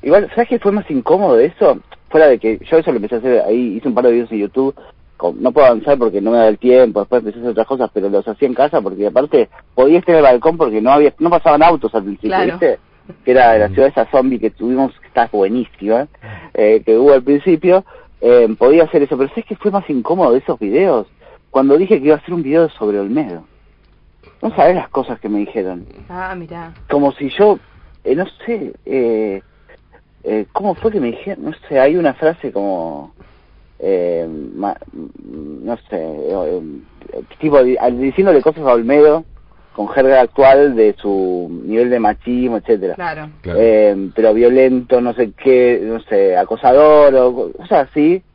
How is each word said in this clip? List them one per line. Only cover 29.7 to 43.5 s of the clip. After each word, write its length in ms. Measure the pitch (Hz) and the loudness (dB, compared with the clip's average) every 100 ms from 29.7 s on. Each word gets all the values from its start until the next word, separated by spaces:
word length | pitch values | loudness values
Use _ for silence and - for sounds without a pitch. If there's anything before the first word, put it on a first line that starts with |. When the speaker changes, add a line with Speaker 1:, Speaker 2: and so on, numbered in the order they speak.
| - _ _ _ _ | -20 _ _ _ _
Speaker 1:
eh, 220 | - 107 - | -6 -6 -6
¿cómo 220 | - 196 | -6 -6
fue 160 | 175 226 | -4 -4
que 100 | 214 | -4
me 80 | 123 | -6
dijeron? 360 | - - 196 | -8 -12 -12
No 80 | - 156 - | -12 -14 -6
sé, 100 | 139 | 0
hay 180 | 135 175 | 2 2
una 180 | 165 | -2
frase 360 | - 160 170 170 | -2 -4 -4 -10
como, 600 | 98 101 92 82 73 73 _ - _ _ _ _ _ | -8 -6 -6 -8 -12 -16 _ -20 _ _ _ _ _
eh, 480 | 90 95 87 85 82 78 67 69 | -4 -2 -2 -4 -8 -12 -14 -10
ma-, 200 | 101 - - - 80 - | -8 -8 -14 -18 -20 -20
no 540 | - 71 73 73 87 117 _ | -20 -18 -16 -14 -12 -12 _
sé, 80 | 92 | -10
eh, 640 | 80 76 76 95 80 90 80 69 - _ - | -10 -10 -8 -6 -6 -8 -10 -18 -20 _ -18
eh, 100 | - - - | -16 -16 -8
tipo, 240 | 156 143 | 2 4
di-, 140 | 127 127 | 4 2
al-, 220 | 127 123 | -2 -2
diciéndole 400 | 135 131 196 151 | -4 0 2 4
cosas 200 | 147 156 143 | 2 -2 0
a 60 | |
Olmedo 520 | 120 117 143 151 156 160 - - _ _ | 0 2 4 4 4 -4 -20 -20 _ _
con 140 | - 101 | -10 -6
jerga 320 | 139 135 135 | 0 4 4
actual 560 | 120 - 135 135 143 120 | 2 4 4 6 4 2
de 180 | 107 98 | 0 0
su 640 | 104 98 92 90 87 85 | -4 -4 -2 -4 -8 -12
nivel 260 | - 110 123 | -6 -2 0
de 80 | 123 | 0
machismo, 560 | 123 - - 123 127 113 | -2 -4 -6 -4 -4 -6
etcétera. 360 | - 110 92 | -2 -2 -2
Speaker 2:
Claro. 340 | - 175 156 151 - | -8 -10 -10 -16 -16
Speaker 3:
Claro. 180 | - | -8